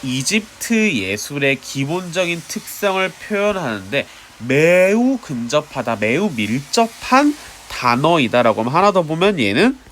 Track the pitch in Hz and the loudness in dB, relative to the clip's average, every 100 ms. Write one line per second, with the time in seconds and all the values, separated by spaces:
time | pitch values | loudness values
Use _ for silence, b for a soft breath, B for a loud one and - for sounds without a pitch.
0 | 135 127 135 214 214 - - 226 214 131 | -6 -4 -2 -2 -4 -12 -2 0 2 0
1 | 92 104 - 143 139 135 - 135 139 175 | -2 -6 -6 -4 -2 -2 -6 -6 -4 -4
2 | 180 165 175 170 - 214 - - 202 190 | -6 -4 -4 -4 -8 -12 -12 -6 -4 -2
3 | 185 - - 208 208 196 147 107 95 135 | -4 -6 -8 -2 -2 -2 -4 -6 -4 -6
4 | - B B - 117 135 160 180 185 214 | -6 B B -12 -2 2 4 6 4 4
5 | 247 262 - 127 117 147 147 139 120 110 | 2 0 -4 -8 -2 -2 -2 -6 -4 -2
6 | 107 135 208 123 104 123 143 - 226 - | 0 0 0 -2 -2 -2 -2 0 0 -2
7 | - 262 294 294 B B - - 123 120 | 0 4 4 0 B B -16 -4 0 2
8 | 156 170 117 123 117 107 117 156 202 190 | 4 4 4 4 4 2 0 2 4 2
9 | 156 160 190 190 104 110 226 277 - | 0 0 0 2 0 2 2 0 -10